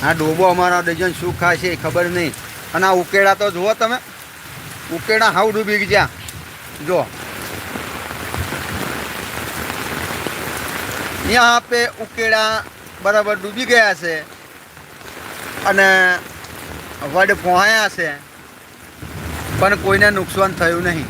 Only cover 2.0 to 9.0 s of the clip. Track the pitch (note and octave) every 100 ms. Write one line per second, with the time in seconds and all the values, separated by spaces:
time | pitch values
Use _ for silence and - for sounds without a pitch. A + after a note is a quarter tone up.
2 | F3 F3 E3 - - - - E3 F#3+ F#3
3 | F3 G3 G3 G3 G#3 F3 G3 A3 A3+ B3
4 | - - - - - - - - - E3+
5 | - A3 A3+ F3 A3 G#3 G#3 G#3 G3 G3+
6 | D#3+ - - - - - - - D3 F3+
7 | B2 - - - - - - - - -
8 | - - - - - - - - - -